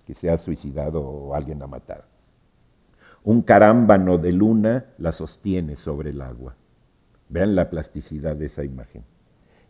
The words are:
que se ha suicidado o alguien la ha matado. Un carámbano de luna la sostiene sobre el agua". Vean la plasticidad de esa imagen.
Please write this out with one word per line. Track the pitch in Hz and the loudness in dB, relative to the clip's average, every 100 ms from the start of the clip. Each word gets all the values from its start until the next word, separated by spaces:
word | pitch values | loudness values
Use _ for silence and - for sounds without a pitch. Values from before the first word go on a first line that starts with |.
| - | -20
que | 69 | -6
se | 82 | -2
ha | 82 | -2
suicidado | - 80 73 69 73 78 | -2 -8 -8 -8 -6 -6
o | 69 71 69 71 | -6 -10 -8 -8
alguien | 71 76 | -6 -10
la | 69 | -12
ha | |
matado. | 64 - 73 - _ _ _ _ _ _ _ _ _ _ _ | -16 -16 -18 -20 _ _ _ _ _ _ _ _ _ _ _
Un | 101 117 | 2 2
carámbano | - 104 107 120 110 98 92 87 | 6 8 8 8 6 6 6 2
de | 85 | 2
luna | 90 107 113 107 127 127 - | 2 4 4 2 -2 -6 -8
la | 82 | -6
sostiene | - 80 - 98 92 80 73 | -6 -10 -10 -4 -4 -4 -8
sobre | - 73 76 | -8 -8 -8
el | 71 | -10
agua". | 65 58 - - _ _ _ _ _ _ _ | -12 -14 -16 -20 _ _ _ _ _ _ _
Vean | 85 98 95 | -2 2 2
la | 85 | 0
plasticidad | 82 - 78 - 76 78 76 | -4 -10 -12 -12 -8 -6 -6
de | 76 | -8
esa | - | -8
imagen. | 71 65 62 64 - _ _ _ _ _ _ | -10 -10 -16 -20 -20 _ _ _ _ _ _